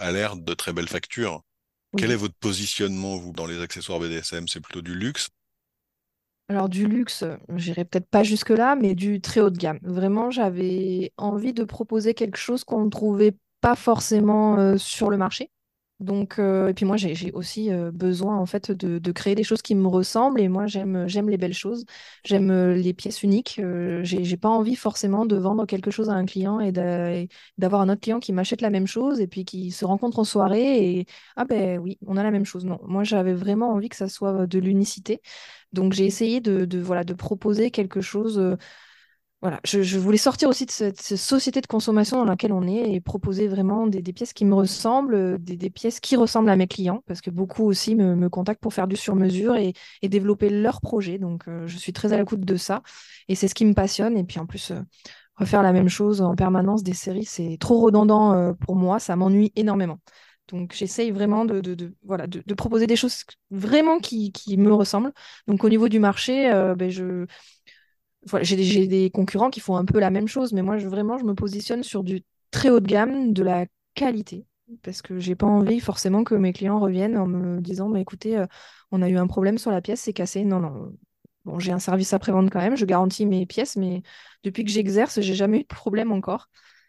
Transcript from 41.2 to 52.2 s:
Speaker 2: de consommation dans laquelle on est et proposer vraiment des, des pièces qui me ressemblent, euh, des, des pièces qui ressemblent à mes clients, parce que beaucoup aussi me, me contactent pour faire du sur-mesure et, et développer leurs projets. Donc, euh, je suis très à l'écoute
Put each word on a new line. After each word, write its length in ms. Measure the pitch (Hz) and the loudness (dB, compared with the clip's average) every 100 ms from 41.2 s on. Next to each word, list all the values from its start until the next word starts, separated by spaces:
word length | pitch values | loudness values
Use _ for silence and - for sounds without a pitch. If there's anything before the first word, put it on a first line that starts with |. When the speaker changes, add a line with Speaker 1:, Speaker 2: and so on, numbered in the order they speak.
| - 269 262 269 | 0 0 0 -4
Speaker 2:
de 40 | - | -2
consommation 520 | 220 226 214 208 254 | -2 2 2 2 2
dans 80 | 226 | 2
laquelle 260 | 185 214 | 0 0
on 160 | 190 185 | 0 0
est 260 | 214 233 | 0 0
et 80 | 185 | -2
proposer 460 | - 202 208 190 208 | -4 -6 -4 0 0
vraiment 400 | 196 190 220 220 | 0 0 2 0
des, 140 | 190 | -2
des 120 | 175 | -6
pièces 200 | 180 240 | -8 -10
qui 120 | - 202 | 2 4
me 80 | |
ressemblent, 640 | 196 190 - 226 262 277 208 | 6 4 0 0 2 2 2
euh, 220 | 185 185 | 2 -2
des, 160 | 175 175 | -6 -8
des 140 | 185 | -8
pièces 300 | - 233 - | -4 -6 -4
qui 160 | - 247 | 0 2
ressemblent 340 | 226 226 220 | 4 4 4
à 80 | 190 | 4
mes 100 | 185 | 2
clients, 360 | - 180 208 - | 0 -2 -4 -8
parce 140 | 170 | -10
que 100 | 185 | -8
beaucoup 320 | 175 190 - | -4 -4 0
aussi 320 | 214 185 - 220 | 2 2 2 2
me, 200 | 185 175 | 4 4
me 140 | 175 | 2
contactent 320 | 185 185 220 | 0 -4 -4
pour 120 | 226 | -4
faire 140 | 208 190 | -2 -2
du 100 | 196 | -2
sur-mesure 580 | - 190 190 185 226 233 | 0 2 2 2 0 2
et, 180 | 185 - - - | 0 -4 -16 -8
et 80 | 196 | -2
développer 400 | 202 202 202 208 | 0 2 2 2
leurs 320 | 208 220 - | 2 0 0
projets. 360 | - 220 190 190 | -4 -2 -2 -4
Donc, 300 | 180 170 - | -6 -6 -8
euh, 180 | 170 170 | -10 -10
je 120 | 175 | -10
suis 160 | - | -10
très 180 | 180 208 | -4 0
à 40 | |
l'écoute 240 | 208 | 2